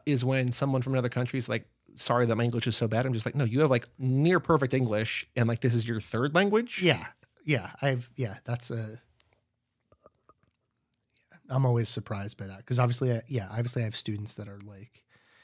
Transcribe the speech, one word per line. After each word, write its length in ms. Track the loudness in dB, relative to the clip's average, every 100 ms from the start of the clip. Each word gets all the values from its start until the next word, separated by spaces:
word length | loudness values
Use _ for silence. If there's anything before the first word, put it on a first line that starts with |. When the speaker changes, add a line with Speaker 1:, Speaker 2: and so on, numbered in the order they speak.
| -2
Speaker 1:
is 200 | 0 2
when 260 | 0 0
someone 300 | 0 0 0
from 120 | 0
another 160 | 0 0
country 300 | -2 -2 -4
is 80 | -2
like, 180 | -4 -6 _ _ -8
"Sorry 300 | 0 2 4
that 100 | 2
my 80 |
English 240 | 0 0 -2
is 80 | 0
so 120 | 0
bad." 180 | 0 0
I'm 80 |
just 120 | -2 -2
like, 100 | -2
"No, 80 |
you 180 | 0 2
have, 80 | 4
like, 180 | 2 0 -4
near 420 | 0 2 4 4
perfect 340 | 4 2 4
English, 540 | 2 2 0 0 -4 -4 0
and, 120 | 0
like, 140 | 2
this 120 | 2
is 140 | 2 0
your 120 | -4
third 360 | -4 -2 0 2
language?" 460 | 4 2 0 0
Speaker 2:
Yeah. 240 | 2 2 0 -16 _ _
Yeah. 260 | -2 0 -2 -4
I've, 280 | -2 -2 -4 -6
yeah, 200 | -6 -6 -8
that's 240 | -6 -4
a, 280 | -6 -8 -12 _ _ _ _ _ _ _ _ _ _ _ _ _ _ _ _ _ _ _ _ _ _ _ -20 -4
I'm 160 | 2 4
always 240 | 2 0
surprised 480 | -4 -6 -8 -8 -10
by 100 | -12
that. 180 | -14 -2
'Cause 140 | 2
obviously, 320 | 2 2 0
I, 100 | 0 -2
yeah, 200 | -6 -4
obviously 320 | -4 -4 -2
I 40 | -4
have 100 | -4
students 400 | -6 -6 -6 -8
that 120 | -12
are 120 | -16 -18
like, 380 | -20 -20 _ _ _ _ _